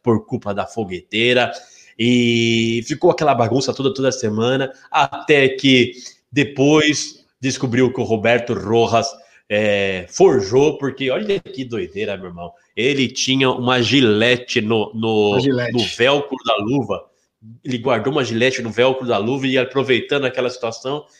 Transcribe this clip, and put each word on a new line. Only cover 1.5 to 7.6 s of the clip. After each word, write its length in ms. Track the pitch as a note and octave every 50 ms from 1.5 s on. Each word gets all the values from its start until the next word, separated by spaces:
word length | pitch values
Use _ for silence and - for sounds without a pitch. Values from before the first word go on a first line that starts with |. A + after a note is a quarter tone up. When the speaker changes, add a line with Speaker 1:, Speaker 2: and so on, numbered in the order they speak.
| - - - - - - - - _ -
Speaker 1:
E 840 | A2+ A#2+ B2 B2 A#2+ A#2 A#2 A#2 A#2 A2+ A2+ A2+ A2+ A2+ A2+ A#2+ A#2+
ficou 240 | - D3+ - - F3+
aquela 240 | D#3 - D#3+ D3 C3+
bagunça 400 | A#2+ A#2 G#2+ A#2+ C#3 C3+ - A2+
toda, 180 | - C3+ C3 -
toda 180 | - C3+ C3
semana, 640 | A#2+ - - G#2+ G#2+ A2 A2+ B2 C3 C3+ C3+ C3 - _ - -
até 600 | - D#3 C#3 - - - - - D3+ C#3+ C3+ C3
que 420 | - - - C#3 C3 B2+ A#2 A#2+ - - - - - _ _ _ -
depois 960 | C#3 C#3+ C#3 C#3+ C3+ C3+ C#3+ D#3 D#3 D3+ D3+ D3 - - - - - _ _ _ _
descobriu 520 | B2 C3+ B2+ -